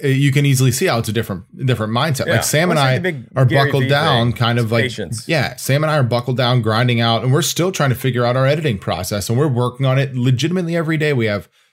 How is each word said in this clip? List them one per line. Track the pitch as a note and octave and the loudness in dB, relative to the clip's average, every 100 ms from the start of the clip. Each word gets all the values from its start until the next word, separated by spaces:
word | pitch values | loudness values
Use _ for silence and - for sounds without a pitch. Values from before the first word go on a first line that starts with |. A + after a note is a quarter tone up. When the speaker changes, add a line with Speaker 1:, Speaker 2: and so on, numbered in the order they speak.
Speaker 1:
uh, | C#3+ | -2
you | C3 C#3+ | 2 2
can | C#3 C#3+ | 2 2
easily | C3 C3 | 4 2
see | B2+ F#3 | 2 0
how | A#2+ | 0
it's | A#2 | -2
a | |
different, | A2 G#2+ F2+ - - C3 | -4 -4 -8 -12 -6 -2
different | A#2 G#2+ | -2 0
mindset. | A#2+ D#3 C3+ - | -2 0 -2 0
Speaker 2:
Yeah. | |
Speaker 1:
Like, | A2 | 0
Sam | - D3 F3+ | 2 0 2
Speaker 2:
Well, | D#3 | 2
Speaker 1:
and | |
Speaker 2:
it's | C3+ | 2
like | |
Speaker 1:
I | C3 F3+ | 2 -2
Speaker 2:
the | D3 A2+ | -6 -6
big | C3 | 2
Speaker 1:
are | C3 | 2
Speaker 2:
Gary | D3+ C#3 | 4 2
Speaker 1:
buckled | C#3 | 2
Speaker 2:
Vee | C3+ | 2
Speaker 1:
down, | C#3+ D#3 B2 A#2+ | 2 2 2 0
Speaker 2:
thing. | A2+ | 0
Speaker 1:
kind | A#2 A#2+ | 0 0
of | A2+ | 0
Speaker 2:
It's | |
Speaker 1:
like, | A#2 | 0
Speaker 2:
patience. | B2+ A2 F2 A2 - | -2 -4 -8 -8 -2
Speaker 1:
yeah, | D#3+ G2+ - | -2 -2 -6
Sam | - C#3 | -2 0
and | D#3 | 2
I | D3+ | 0
are | |
buckled | A#2+ A#2+ A#2+ B2+ | 0 0 -2 -2
down, | B2 B2+ | 0 2
grinding | A2 A2 B2 A#2 | 0 0 2 2
out, | A#2 A2+ | 2 0
and | B2+ | 2
we're | C#3+ | 0
still | E3 - F3+ | 0 -2 -2
trying | F#3+ C#3 | 0 -2
to | - | 0
figure | C3+ B2 A#2+ | -2 0 0
out | B2+ | 2
our | C3 | 2
editing | D#3 D#3 G2+ | 2 0 -4
process, | - E2+ F#2 G#2 G2 | -4 -4 -4 -4 -2
and | A#2 | 0
we're | D3+ | 0
working | A#2+ B2 A#2+ C3+ | 0 -2 0 0
on | C3+ | 0
it | C3+ B2+ | 0 -2
legitimately | B2 B2 E3 F3+ E3+ E3+ | 0 0 0 -2 -2 -2
every | D#3+ D#3+ | -2 0
day. | D3+ | 0
We | C3+ A2 | 0 0
have | G2+ - _ _ | -2 -6 _ _